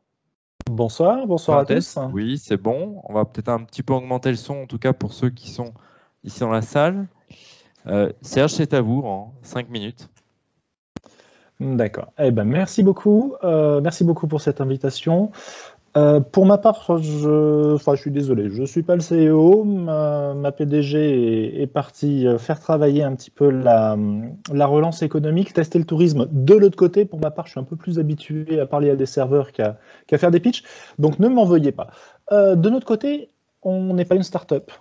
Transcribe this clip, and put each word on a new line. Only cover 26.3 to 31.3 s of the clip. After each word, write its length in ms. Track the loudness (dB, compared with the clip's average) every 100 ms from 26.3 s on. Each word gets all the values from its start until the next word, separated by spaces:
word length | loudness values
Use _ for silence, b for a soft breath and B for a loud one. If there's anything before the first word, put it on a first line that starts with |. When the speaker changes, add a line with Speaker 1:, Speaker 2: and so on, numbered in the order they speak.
Speaker 1:
De 240 | 0 6 6
l'autre 220 | 6 4
côté, 280 | 2 2 -2
pour 140 | -4
ma 100 | -6
part, 160 | -6 -12
je 60 |
suis 80 | -12
un 40 |
peu 120 | -12 -10
plus 240 | -6 -4
habitué 600 | -4 -4 -8 -10 -4 -4
à 60 | -2
parler 240 | 0 0
à 60 | 0
des 100 | -2
serveurs 460 | -2 0 0 -2
qu'à, 260 | -4 -4 -4 b b _
qu'à 100 | 2
faire 140 | 4
des 80 | 2
pitchs. 240 | 2 -4 B B B -2
Donc, 220 | -2 2
ne 80 |
m'en 180 | 2